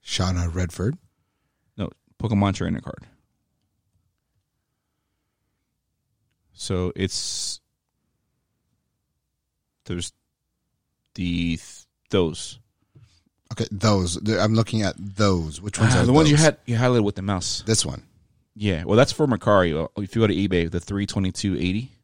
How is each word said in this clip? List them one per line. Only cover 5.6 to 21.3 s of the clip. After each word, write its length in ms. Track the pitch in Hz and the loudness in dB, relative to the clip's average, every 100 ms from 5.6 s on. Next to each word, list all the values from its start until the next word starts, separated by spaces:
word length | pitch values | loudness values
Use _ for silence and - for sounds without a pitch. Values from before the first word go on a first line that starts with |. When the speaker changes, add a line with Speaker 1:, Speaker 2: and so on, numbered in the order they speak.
| _ _ _ _ _ _ _ _ _ | _ _ _ _ _ _ _ _ _
Speaker 2:
So 400 | _ - 92 90 - | _ -6 -4 -4 -2
it's, 640 | 95 - - - - - _ _ _ _ _ _ _ _ _ _ _ _ _ _ _ _ _ _ _ _ _ _ | -4 -4 -8 -8 -8 -12 _ _ _ _ _ _ _ _ _ _ _ _ _ _ _ _ _ _ _ _ _ _
there's 280 | - 87 85 _ _ _ _ _ _ _ _ _ _ | -10 -8 -8 _ _ _ _ _ _ _ _ _ _
the, 420 | - 90 87 85 82 | -6 -4 -2 -2 -4
th-, 300 | - - _ _ _ | -8 -20 _ _ _
those. 480 | 101 85 78 - - _ _ _ _ _ _ _ _ _ | 0 2 -2 -12 -16 _ _ _ _ _ _ _ _ _
Speaker 1:
Okay, 140 | - 113 | -8 -8
those. 440 | 101 110 101 87 | 0 2 4 2
The, 260 | 85 104 107 | -2 -2 0
I'm 140 | 107 | 2
looking 280 | 110 110 110 | 2 2 0
at 120 | 98 78 | -2 -4
those. 600 | 101 98 104 92 78 76 | -12 0 2 2 -2 -8
Which 180 | 101 - | -10 0
ones 140 | 113 | 4
Speaker 2:
Ah, 80 | 123 | 4
Speaker 1:
are 40 | 120 | 6
Speaker 2:
the 60 | |
ones 180 | 139 156 | 6 6
you 60 | 147 | 6
Speaker 1:
those? 80 | |
Speaker 2:
had, 140 | 160 139 - | 4 2 -4
you 100 | 117 | 0
highlighted 280 | 127 123 | 2 2
with 100 | 101 | 2
the 80 | 98 | -2
mouse. 400 | 98 95 - - - | -4 -2 -4 -6 -2
Speaker 1:
This 200 | 110 - | -2 -2
one. 160 | 65 - _ _ _ _ - | -8 -16 _ _ _ _ -4
Speaker 2:
Yeah, 220 | 104 82 | -2 -2
well, 120 | 90 107 | 2 2
that's 160 | 135 | 2
for 120 | - 151 | 2 0
Mercari. 600 | 113 - 101 87 76 80 - | 0 4 4 4 0 -4 -6
If 200 | 98 113 | -6 0
you 40 | |
go 40 | 110 | 2
to 80 | |
eBay, 340 | 87 98 90 85 | 2 2 0 0
the 120 | 87 | -4
three 260 | - 101 101 | -6 -6 -4
twenty-two 500 | - 92 | -2 -2